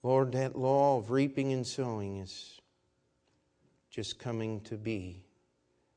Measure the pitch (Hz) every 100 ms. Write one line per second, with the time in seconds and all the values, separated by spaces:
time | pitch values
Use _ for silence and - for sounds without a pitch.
0 | 123 131 131 127 135 135 131 139 143 131
1 | 104 131 139 135 135 131 120 - 127 110
2 | 101 98 95 - - - _ _ _ _
3 | _ _ _ _ _ _ _ _ _ -
4 | 104 - 127 113 110 110 107 110 107 107
5 | 90 90 - _ _ _ _ _ _